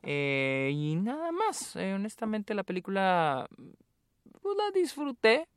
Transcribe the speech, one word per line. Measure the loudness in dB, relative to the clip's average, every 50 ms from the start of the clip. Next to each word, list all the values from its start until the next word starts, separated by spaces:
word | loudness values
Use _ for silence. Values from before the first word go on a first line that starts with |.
| -4
eh, | -2 -2 0 0 0 0 2 2 0 0 0 0 0 0
y | 0 0 0 0
nada | 0 0 -2 -2 -4 -4 -4
más. | 0 0 0 0 0 -4 -10 -8 -6
Eh, | -6 -4 -2 -2
honestamente, | -4 -4 -6 -6 -6 -4 -4 -2 -4 -4 -2 -4
la | -4 -2
película, | -2 -4 -4 -4 -2 0 2 4 4 4 4 4 2 0 -2 -4 -8 -14 -18 -20 -20 -20 _ _ _ _ _ _ _ _ _ _ -20 -20 -8
pues, | -6 -4 -2
la | 0 -2 2 2
disfruté | 2 0 2 -2 -4 -4 -4 -4 _ 6 6 6 6 2 _ _